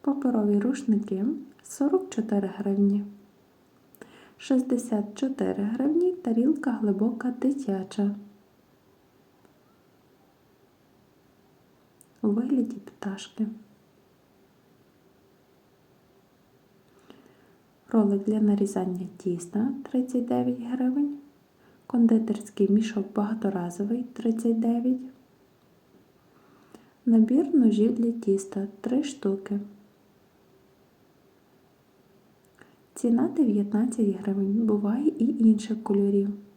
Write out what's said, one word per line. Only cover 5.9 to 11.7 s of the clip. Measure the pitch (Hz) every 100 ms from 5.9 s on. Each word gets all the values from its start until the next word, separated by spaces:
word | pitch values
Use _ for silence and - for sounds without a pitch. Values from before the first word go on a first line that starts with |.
| 320 359
тарілка | 359 247 226 254 311 277
глибока | 226 214 196 220 - 254 247
дитяча. | 262 277 - 190 190 - 202 208 - - _ _ _ _ _ _ _ _ _ _ _ _ _ _ _ _ _ _ _ _ _ _ _ _ _ _ _ _ _ _ _ _ _